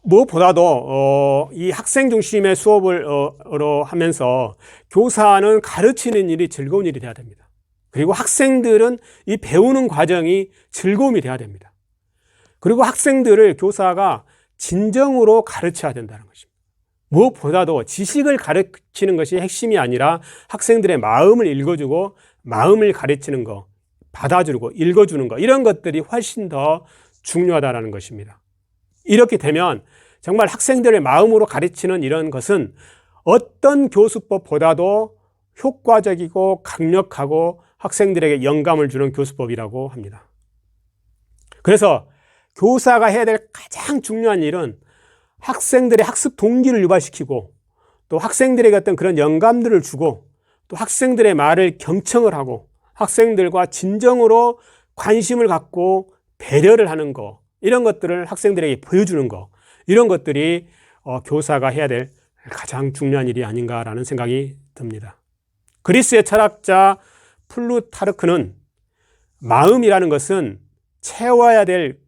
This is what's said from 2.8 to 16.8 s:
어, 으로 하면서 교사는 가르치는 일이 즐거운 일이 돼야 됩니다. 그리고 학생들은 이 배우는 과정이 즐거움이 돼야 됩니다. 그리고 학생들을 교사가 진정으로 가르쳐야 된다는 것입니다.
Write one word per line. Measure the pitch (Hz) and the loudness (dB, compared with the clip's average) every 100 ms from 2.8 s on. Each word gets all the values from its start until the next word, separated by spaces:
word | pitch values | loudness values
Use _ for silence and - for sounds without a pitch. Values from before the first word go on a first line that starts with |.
| 185 175 143 | 2 -2 -4
어, | 143 143 - - | -4 -6 -8 -10
으로 | 147 147 147 | -6 -2 -2
하면서 | 139 170 165 - 127 127 117 - - - _ | -4 -4 -2 -2 -2 -2 -4 -10 -20 -20 _
교사는 | 190 240 214 214 196 208 220 | 0 2 4 4 4 4 2
가르치는 | 214 - 214 - 240 214 185 | 0 0 0 0 -4 -2 -2
일이 | 165 175 | -2 -4
즐거운 | - 135 190 185 | -6 -6 -4 -4
일이 | 139 | -8
돼야 | 123 | -12
됩니다. | 113 117 101 _ _ _ _ _ 135 | -18 -20 _ _ _ _ _ _ -4
그리고 | 156 | -2
학생들은 | - 233 - 269 262 233 214 233 240 _ _ - | -2 -2 0 2 2 4 4 4 0 _ _ -8
이 | 208 | -8
배우는 | - 160 233 269 254 | -2 2 4 2 0
과정이 | 151 160 180 160 190 190 _ _ | 0 0 0 0 -2 -4 _ _
즐거움이 | - 185 202 269 220 | -6 -2 0 0 0
돼야 | 127 127 | -4 -10
됩니다. | 107 98 _ _ _ _ _ _ _ _ _ _ | -12 -20 _ _ _ _ _ _ _ _ _ _
그리고 | 175 233 | 0 2
학생들을 | 247 262 294 269 233 208 214 143 | 2 0 0 2 4 6 4 2
교사가 | 185 202 185 175 196 117 _ _ _ - | -4 -2 -2 0 -2 -2 _ _ _ -16
진정으로 | - 175 214 226 277 262 220 226 | -6 -4 -2 0 0 2 4 4
가르쳐야 | 220 - 170 170 151 | 2 -6 -6 -6 -8
된다는 | 120 107 104 - | -10 -14 -20 -20
것입니다. | _ _ _ _ _ | _ _ _ _ _